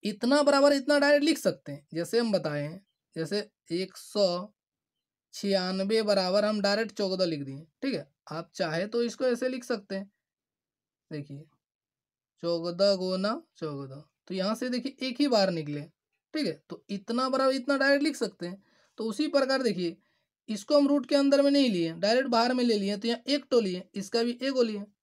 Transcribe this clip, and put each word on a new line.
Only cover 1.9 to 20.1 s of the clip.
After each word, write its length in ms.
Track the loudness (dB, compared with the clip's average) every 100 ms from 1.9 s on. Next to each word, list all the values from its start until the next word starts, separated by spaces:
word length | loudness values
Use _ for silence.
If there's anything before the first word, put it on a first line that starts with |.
जैसे 260 | -8 -2 0
हम 120 | 0
बताएं, 480 | -2 -2 -4 -6 -10 _ _ _ -8
जैसे 320 | -4 -4 -6 _ _
एक 240 | -6 -6 -10
सौ 560 | -8 0 0 0 -8 _ _ _ _ _ _ _ _
छियानवे 680 | -8 0 0 0 -2 0 0
बराबर 420 | 2 2 2 2 2
हम 160 | 0
डायरेक्ट 300 | 0 0 -2
चौदह 320 | -2 -2 0 0
लिख 160 | -2
दिए। 240 | -6 -12 -16 _
ठीक 120 | -6
है, 140 | -6 -8 _ -12
आप 200 | -12 -12 -4
चाहे 320 | -2 -2 -2
तो 160 | -2
इसको 220 | -2 0 -2
ऐसे 240 | 0 -2
लिख 140 | -4
सकते 320 | -6 -6 -4 -10
हैं, 160 | -10 _ _ _ _ _ _ _ _ _ _
देखिए, 340 | -12 -10 -16 -18 _ _ _ _ _ _ _ _ _
चौदह 520 | -4 -2 -4 0 2 2
गुना 440 | 0 -2 -2 -4 -10 _
चौदह, 480 | -8 -8 -10 -16 -20 _ _
तो 60 |
यहाँ 220 | -4 -4 -4
से 140 | -4
देखिए, 260 | -4 -6 -6
एक 200 | -8 0
ही 60 | 2
बार 220 | 4 2
निकले। 300 | 0 -4 -8
ठीक 640 | -10 _ _ _ _ -6 -4
है, 160 | -6 _
तो 140 | -18 _
इतना 380 | -12 -6 -4 -2
बराबर 240 | 2 2
इतना 240 | 0 0 0
डायरेक्ट 260 | 4 2
लिख 120 | 2 -2
सकते 320 | -6 -6 -12
हैं। 160 | -12 _ _ _ _
तो 80 | -8
उसी 220 | -4 0
प्रकार 340 | 2 2 0
देखिए, 340 | 0 -2 -4 -6 _